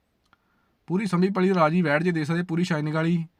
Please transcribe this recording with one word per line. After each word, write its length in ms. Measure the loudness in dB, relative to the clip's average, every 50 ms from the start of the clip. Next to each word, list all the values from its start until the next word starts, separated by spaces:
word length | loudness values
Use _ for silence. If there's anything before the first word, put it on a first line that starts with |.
| _ _ _ _ _ _ _ _ _ _ _ _ _ _ _ _ _ -6
ਪੂਰੀ 180 | -4 -4 -4
ਸੰਭੀ 240 | -2 0 0 0 2
ਪਲੀ 240 | 2 2 2 2 4
ਰਾਜੀ 280 | 4 2 4 4 2 2
ਵੈੜ 200 | 2 2 0 0
ਜੇ, 100 | 0 -2
ਦੇਖ 140 | -2 -2
ਸਕਦੇ, 160 | -2 -2 -2 -2
ਪੂਰੀ 220 | -2 -2 -2 -2
ਸ਼ਾਈਨਿੰਗ 300 | -2 -2 -2 -2 -2 -2
ਵਾਲੀ। 220 | -2 0 0 0 -2 -2 -6 _ _